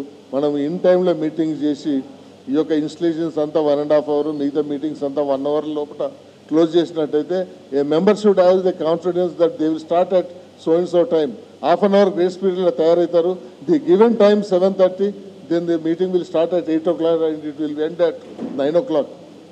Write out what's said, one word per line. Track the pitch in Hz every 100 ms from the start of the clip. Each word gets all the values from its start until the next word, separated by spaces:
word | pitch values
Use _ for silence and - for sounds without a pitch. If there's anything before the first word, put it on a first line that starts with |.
| 139 - -
మనం | 131 147 147 143
in | 180 180
టైమ్లో | 180 180 160
మీటింగ్స్ | 156 151 160 147 147
చేసి | 143 160 139 131 - - - -
ఈ | 143
యొక్క | 160 156
ఇన్‌స్టలేషన్స్ | 151 - 170 160 165 151
అంతా | 151 160 151
వన్ | 143
అండ్ | 147 151
హాఫ్ | 143
అవర్, | 147 147 151
మిగతా | 143 147 147
మీటింగ్స్ | 143 151 147 143
అంతా | 139 143
వన్ | 135 143
అవర్ | 151 156 147
లోపల | 147 - 143 - - - -
క్లోజ్ | 156 165 175
చేసినట్టయితే | 156 160 147 151 147 185 180 - - 139
a | 143
member | 156 190 208
should | 214 190 180
have | 185 185
the | 185 156
confidence | 165 180 175 180 151
that | 165 160
they | 156
will | 160 -
start | 170 185 185
at | 170 - - -
so | - 165
and | 175
so | 175 170
time. | 160 143 107 - - 139
Half | 175 202
an | 196
hour | 202 160
grace | 180 185
పీరియడ్లో | 196 180 180 165
తయారవుతారు. | 160 170 165 170 170 185 - - 139
The | 156 139
given | 190 233 220
time | 208 208 -
seven | 180 190 190
thirty, | 185 185 196 202 - - 135
then | 165 170
the | 165 156
meeting | 170 185 180
will | 160
start | 160 170 180
at | 151 160
eight | 170
o'clock | 156 165 165 160
and | 151 151
it | 143
will | 151 147 156
end | 170 170
at | - - - - 131
nine | 139 170
o'clock. | - 151 127 - - - -